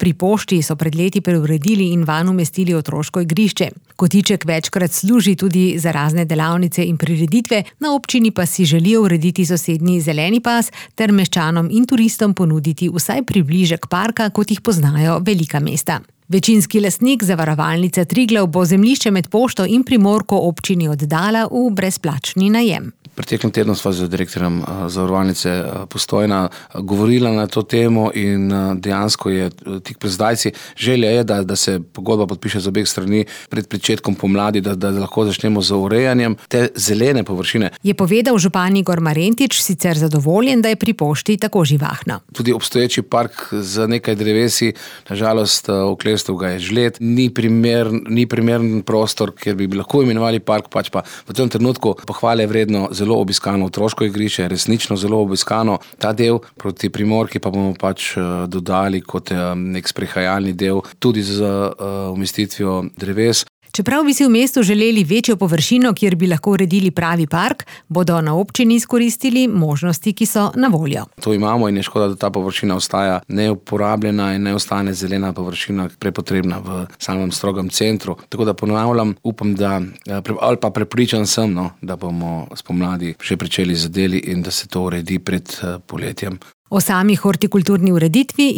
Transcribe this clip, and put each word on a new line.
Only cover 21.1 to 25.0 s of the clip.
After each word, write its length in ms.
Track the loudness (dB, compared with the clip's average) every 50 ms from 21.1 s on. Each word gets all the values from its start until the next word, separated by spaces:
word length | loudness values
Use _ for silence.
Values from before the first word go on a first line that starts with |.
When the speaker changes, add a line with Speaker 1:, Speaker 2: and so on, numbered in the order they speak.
| 0 0 0 2 2 0 0 0
Speaker 1:
v 200 | 0 0 0 2 0
brezplačni 760 | 0 0 -2 -2 -2 -4 -4 -4 -4 -6 -4 0 0 2 4
najem. 420 | 4 4 2 2 0 -2 -4 -10 -16 _ _ -20 _
Speaker 2:
Preteklem 360 | -12 -6 -4 -4 0 0 0 0
tednu 220 | 2 0 0 0
sva 180 | 0 0 -2 -2
z 140 | 0 -2 -2
direktorjem, 520 | -2 -2 -4 -4 -4 -4 -2 -2 -2 -2
eh, 280 | -4 -6 -6 -6 -6 -6
Zavarovalnice, 600 | -4 -2